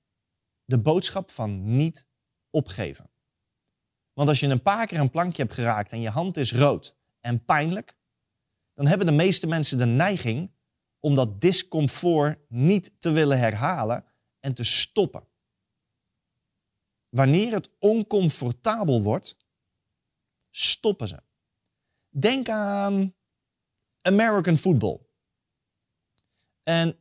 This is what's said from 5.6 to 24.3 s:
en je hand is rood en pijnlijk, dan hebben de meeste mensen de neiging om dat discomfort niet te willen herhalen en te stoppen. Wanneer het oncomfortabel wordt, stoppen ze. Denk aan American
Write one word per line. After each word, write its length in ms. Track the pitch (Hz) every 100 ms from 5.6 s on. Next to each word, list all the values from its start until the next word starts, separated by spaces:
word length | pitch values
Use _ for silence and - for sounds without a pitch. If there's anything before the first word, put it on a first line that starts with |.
| 117 107 104
en 80 | 117
je 100 | 113
hand 260 | 113 185 170
is 160 | 131
rood 440 | 123 143 95 - - _ _
en 240 | 120 120
pijnlijk, 520 | - 156 156 190 - _ _ _ _ _ _ _ _
dan 120 | - 143
hebben 200 | 180 185
de 60 |
meeste 340 | 151 185 180 160
mensen 320 | 160 147 131
de 60 |
neiging 680 | 120 123 185 190 120 113 185 _ _ _ _ _
om 140 | 151
dat 260 | 139 123 101
discomfort 960 | 170 185 - 165 143 - 175 160 147 - _
niet 440 | 120 147 202 - _
te 120 | 170
willen 280 | 156 147 131
herhalen 680 | 117 107 147 170 110 120 - _ _ _
en 140 | 139
te 100 | 123
stoppen. 640 | 117 - - - 185 - - _ _ _ _ _ _ _ _ _ _ _ _ _ _ _ _ _ _
Wanneer 440 | 120 135 165 226
het 220 | 220 - _
oncomfortabel 1200 | 202 226 208 208 175 - 123 120 226 226 180 120
wordt, 340 | 104 143 - - _ _ _ _ _ _ _ _ _ _ _
stoppen 580 | - - - 220 196 107
ze. 140 | 80 _ _ _ _ _ _ _ _ _
Denk 400 | 147 196 269 240
aan 640 | 214 202 202 196 196 190 - _ _ _ _ _ _ _ _
American 540 | 185 202 226